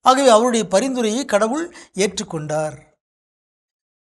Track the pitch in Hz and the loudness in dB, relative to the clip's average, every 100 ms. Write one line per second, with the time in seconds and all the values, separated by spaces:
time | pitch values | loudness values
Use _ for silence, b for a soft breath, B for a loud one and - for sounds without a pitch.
0 | - 262 269 214 247 233 202 190 269 254 | 4 4 6 4 4 0 0 0 0 -2
1 | 220 226 285 208 220 277 339 B B - | -2 -4 -2 -2 0 -4 -8 B B -4
2 | 202 196 214 160 151 151 156 139 _ _ | -2 -2 -8 -10 -6 -6 -6 -10 _ _
3 | _ _ _ _ _ _ _ _ _ _ | _ _ _ _ _ _ _ _ _ _